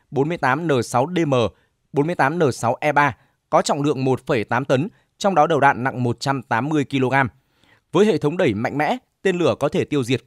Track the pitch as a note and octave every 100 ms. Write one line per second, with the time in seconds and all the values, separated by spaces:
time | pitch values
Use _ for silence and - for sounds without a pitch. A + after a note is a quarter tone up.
0 | _ C3+ D3 F3 C3 C#3 E3+ C3 G#2+ A#2+
1 | D3 F3+ D#3 B2+ G#2+ - _ _ _ C#3
2 | D3+ F3 C3+ E3+ C#3+ - A#2 - D3+ C#3+
3 | C#3+ - _ _ _ D#3+ G3+ D#3+ C#3+ C3+
4 | C3 B2+ - B2+ G2 A#2 D3 C3 F#3+ -
5 | _ - G3+ E3 D#3 D3 C#3 A2+ B2+ A#2
6 | B2 A#2+ C#3 C#3 - A#2 C#3+ D#3 C3 C#3
7 | B2+ C#3 B2+ - _ _ _ _ _ E3+
8 | G#3+ D3+ D3 - D#3+ G2+ B2 C3 D3+ B3+
9 | - _ G3 F3+ D3 G2+ D3 F3 A#2 C#3+
10 | A#2+ B2